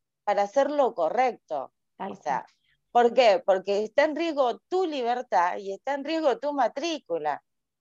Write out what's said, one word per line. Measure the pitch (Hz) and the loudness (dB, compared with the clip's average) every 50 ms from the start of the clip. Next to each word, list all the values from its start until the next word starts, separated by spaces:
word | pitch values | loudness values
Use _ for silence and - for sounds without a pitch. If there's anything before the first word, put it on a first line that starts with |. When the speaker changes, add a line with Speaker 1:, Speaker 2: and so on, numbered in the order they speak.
| _ _ _ _ _ | _ _ _ _ _
Speaker 1:
para | 208 202 202 | -2 0 0
hacer | 202 202 - 277 277 285 | 0 0 2 2 2 2
lo | 302 285 269 220 - | 2 2 0 0 0
correcto. | - 160 160 - 165 - - - - _ - 156 139 123 - _ _ _ _ _ | 0 -2 0 0 0 0 0 -2 -4 _ -10 -8 -8 -8 -10 _ _ _ _ _
Speaker 2:
Tal | - 185 196 | -14 -14 -14
Speaker 1:
O | 196 | -14
sea, | - - 147 131 110 - - _ _ _ _ _ _ _ _ | -10 -6 -4 -4 -4 -6 -10 _ _ _ _ _ _ _ _
Speaker 2:
cual. | - 240 240 | 2 4 4
Speaker 1:
¿por | 240 233 | 4 4
qué? | 262 247 220 190 175 - | 4 6 6 4 4 4
Porque | 202 190 190 185 196 202 202 | 2 0 0 0 -2 -2 -2
está | 214 202 _ 277 285 | -4 -2 _ 2 2
en | 320 285 | 2 0
riesgo | 302 339 330 285 285 262 240 226 - _ - | -2 -4 -2 -2 0 -2 -2 -2 -6 _ -4
tu | 349 370 381 | -2 -2 -2
libertad | 320 294 269 240 233 247 247 247 - 220 180 175 180 202 208 | -2 -2 -4 -2 -2 -2 -4 -4 0 0 2 2 0 -2 -4
y | 196 196 | -8 -10
está | 196 196 - 254 285 | -10 -8 -6 -6 -4
en | 277 269 | -4 -4
riesgo | 285 320 320 311 277 226 226 | -4 -2 0 0 0 0 0
tu | 277 294 | -2 -4
matrícula. | 285 277 240 214 - 285 311 339 320 247 - - 170 160 151 151 139 - _ _ _ _ _ _ _ _ | 0 0 0 0 -2 -4 -6 -4 -4 -6 -6 -6 -6 -4 -4 -4 -4 -6 _ _ _ _ _ _ _ _